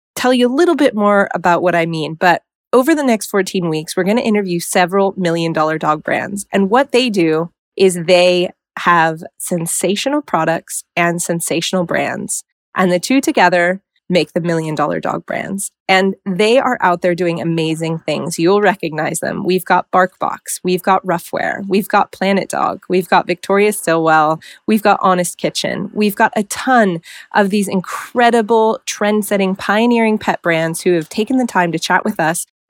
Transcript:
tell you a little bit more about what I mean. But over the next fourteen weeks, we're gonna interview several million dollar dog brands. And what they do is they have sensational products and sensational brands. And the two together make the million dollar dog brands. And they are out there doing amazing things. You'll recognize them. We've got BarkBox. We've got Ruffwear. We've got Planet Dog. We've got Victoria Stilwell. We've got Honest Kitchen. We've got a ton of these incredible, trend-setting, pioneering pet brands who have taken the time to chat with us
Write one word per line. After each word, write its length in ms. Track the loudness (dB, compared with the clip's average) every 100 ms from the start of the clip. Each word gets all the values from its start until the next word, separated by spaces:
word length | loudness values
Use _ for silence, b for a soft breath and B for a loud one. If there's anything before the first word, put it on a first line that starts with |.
| _ -4
tell 180 | 0
you 140 | 2 2
a 60 | 2
little 200 | 2 4
bit 200 | 2 2
more 340 | 2 2 2
about 280 | 0 0 2
what 140 | 2 0
I 100 | 0
mean. 300 | -2 -6 0
But 260 | 2 2 _ _ _
over 220 | 2 4 2
the 80 |
next 240 | 2 0 -2
fourteen 420 | -2 -2 -2 -2
weeks, 260 | -4 -4 -2
we're 80 |
gonna 180 | 0 0
interview 380 | 2 0 0 -4
several 540 | -2 0 0 2 0 0
million 380 | -2 0 0
dollar 240 | 0 -2 -2
dog 260 | -2 -2
brands. 420 | -2 -4 -4 -10 -4
And 180 | 0 2
what 220 | 2 2
they 180 | 0 0
do 420 | 2 2 0 -4 _ _ 2
is 180 | 2 2
they 560 | 2 4 4 2 0 -6 _ -4
have 440 | 2 4 2 0 -10 -12
sensational 840 | -6 -4 -4 -2 -2 -2 -2 -2
products 640 | -2 -2 0 -2 -6 -14 -8 -2
and 240 | -2 -2
sensational 640 | -4 -4 -4 -4 -2 -2 -2
brands. 580 | -2 -4 -6 -8 -10 -12 _ _ -2
And 160 | 0
the 80 | 0
two 220 | 2 0
together 600 | 2 4 4 4 0 -2 _ _ -2
make 240 | 0 0
the 80 | -2
million 340 | -2 -2 -2 -2
dollar 240 | -2 -2
dog 260 | -4 -6 -6
brands. 460 | -8 -6 -8 -10 _ 0
And 280 | 2 2 -2 -4
they 320 | 0 2 2
are 200 | 2 0
out 200 | 0 2
there 140 | 0 0
doing 240 | -2 -2
amazing 600 | -2 -2 -2 -2 -4 -6
things. 400 | -4 -4 -4 0
You'll 220 | 2 4
recognize 580 | 2 0 -4 -4 -4 -4
them. 240 | -6 -4
We've 220 | -2 -2 0
got 240 | 0 0
BarkBox. 680 | 0 0 -2 -8 -8 -10 -6
We've 180 | -2 -2
got 240 | 0 0 0
Ruffwear. 600 | -6 -6 -6 -6 -6 -2
We've 200 | -2 0
got 240 | 0 0
Planet 380 | -2 -2 0 -2
Dog. 340 | -4 -4 -4 -4
We've 180 | -2 2
got 200 | 0 0
Victoria 440 | -4 -2 0 0
Stilwell. 680 | 0 -2 0 2 4 2 0 B B -2
We've 160 | 0
got 180 | 2 2
Honest 360 | 2 0 -2 -4
Kitchen. 540 | -6 -4 -6 -6 -6
We've 220 | -2 -2 2
got 180 | 0 0
a 80 |
ton 580 | -4 -4 0 2 2 0 B B B
of 160 | 0 2
these 180 | 2 0
incredible, 1120 | -4 -4 -10 -6 2 4 4 2 2 2 0 -6
trend-setting, 720 | -4 0 0 0 0 0 -2
pioneering 600 | -2 2 2 2 2 0
pet 240 | -2 -2
brands 400 | 0 0 0 -2
who 120 | 0
have 160 | 0 0
taken 280 | -4 -2 0
the 100 | 0
time 240 | 0 0
to 80 | 0
chat 240 | 0 0
with 160 | 0 -2
us 260 | -2 -2 -8 _